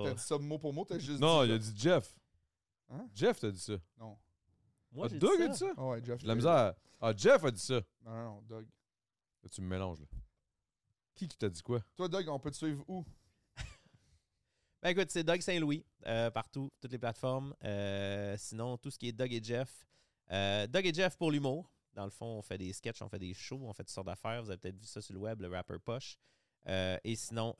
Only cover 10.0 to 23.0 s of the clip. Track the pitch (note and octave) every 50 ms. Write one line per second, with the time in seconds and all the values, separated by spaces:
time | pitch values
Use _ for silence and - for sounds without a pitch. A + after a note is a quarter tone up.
10 | D2+ - - - - _ _ _ _ _ _ _ _ _ _ _ _ _ _ _
11 | _ _ _ - F#3+ D3+ - - A2+ G2+ F2 E2 - - B2 A#2+ G#2+ _ _ -
12 | F#3 F3+ E3 G3 F3+ D#3 D3 C3 - D3+ C#3+ - D#3+ D#3 D3 C#3 - - F#3 F#3
13 | D#3+ - - - _ _ _ _ _ _ - - - - - - _ _ _ _
14 | _ _ _ _ _ _ _ _ _ _ _ _ _ _ _ _ - F3 F3+ F#3
15 | G3 D3+ - F3 E3 D#3 E3+ F3+ E3+ - F3+ E3+ D#3 D3 C#3+ D#3+ - _ _ _
16 | - - A2+ A2+ A#2 A#2 G2+ A#2 A2+ - - C#3 C3+ C#3 _ _ - B2 B2+ A#2
17 | A#2 A#2 G#2+ - - C3 C3 C3+ C3+ C#3 - - - G#2 G2+ G2+ G2+ G2 G2 G2
18 | G2 G2 G2+ G2+ G2+ G2+ G2 G#2 - - A2 A2 A#2 B2 B2 A#2 - C#3+ - -
19 | - A#2+ A2+ G#2+ C3 B2+ A#2+ A2+ G#2+ A2+ A#2+ A#2+ C3 - - - - _ _ _
20 | _ _ _ _ _ - F2 G2 G2 G2 G2+ G#2 G#2 A2 B2+ F#3 F#3+ F3+ D#3 E3
21 | F#3+ F#3 - - E3+ D#3+ D3 D3 C#3 C3+ C3 D#3+ F3+ - _ _ _ _ - G#2
22 | G2+ G2+ - - A2 A#2 A2+ G#2+ G2+ - F#2+ G2 F#2+ F#2 F#2+ - - A2+ A2+ -